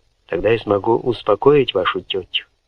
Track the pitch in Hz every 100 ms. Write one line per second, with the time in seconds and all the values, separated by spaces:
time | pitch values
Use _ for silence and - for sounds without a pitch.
0 | _ _ _ 87 95 113 107 101 104 117
1 | - 113 - 101 135 147 123 95 90 95
2 | - 98 87 - - _